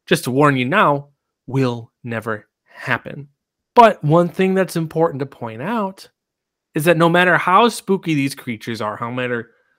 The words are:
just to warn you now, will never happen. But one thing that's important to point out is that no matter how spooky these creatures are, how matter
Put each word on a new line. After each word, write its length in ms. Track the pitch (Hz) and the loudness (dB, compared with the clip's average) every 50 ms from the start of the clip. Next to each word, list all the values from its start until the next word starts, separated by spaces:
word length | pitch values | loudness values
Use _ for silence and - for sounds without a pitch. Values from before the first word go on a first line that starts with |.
| _ | _
just 180 | - - - - | -2 -2 -2 -2
to 60 | 131 | -2
warn 260 | 120 135 151 143 139 | 0 2 2 4 2
you 80 | 131 123 | 2 0
now, 440 | 127 175 214 196 156 143 143 143 _ _ _ _ _ _ _ _ | 0 0 2 2 2 2 0 -4 _ _ _ _ _ _ _ _
will 460 | - 120 135 131 123 120 117 113 - _ _ - | -6 -4 -2 -2 -2 -2 -6 -10 -16 _ _ -10
never 440 | 120 117 113 - 117 107 104 - _ _ _ _ | -8 -8 -6 -6 -6 -6 -8 -10 _ _ _ _
happen. 640 | _ _ - - 135 127 - - - - 143 139 - _ _ _ _ _ _ _ _ - | _ _ -12 -6 -4 -4 -4 -6 -8 -16 -16 -18 -20 _ _ _ _ _ _ _ _ 6
But 280 | 240 233 214 185 - | 6 6 6 6 2
one 260 | - 147 156 175 175 175 | 0 2 4 4 2 2
thing 260 | - - 190 190 190 | 0 0 0 0 2
that's 220 | 190 185 180 - | 0 -2 -2 -4
important 420 | 170 165 156 - 160 165 165 147 131 | -6 -6 -4 -2 -2 -2 0 -2 -4
to 80 | 139 | -8
point 340 | 135 - - 123 113 110 113 | -10 -10 -12 -12 -12 -12 -10
out 480 | 135 190 240 226 202 190 196 - - - _ _ _ _ _ _ _ _ _ _ _ _ - | -8 -6 -6 -4 -6 -6 -8 -14 -20 -20 _ _ _ _ _ _ _ _ _ _ _ _ -6
is 100 | 160 147 | 0 2
that 120 | 175 170 | 2 4
no 140 | 160 170 165 | 4 4 4
matter 260 | 170 175 180 180 170 | 4 4 2 2 2
how 320 | 147 - 180 180 208 233 233 | 2 2 2 4 4 4 2
spooky 460 | 226 - - - 196 185 - 170 156 | 0 -2 -4 -2 -2 -2 -2 -2 0
these 200 | 143 135 135 135 | 0 0 -2 -4
creatures 460 | - - 127 113 104 - 123 113 107 | -8 -10 -10 -10 -10 -8 -8 -8 -6
are, 160 | 113 107 104 | -6 -6 -6
how 140 | - 117 117 | -8 -8 -8
matter 400 | 123 127 127 123 123 117 113 - _ _ _ _ _ | -6 -6 -6 -4 -4 -6 -8 -10 _ _ _ _ _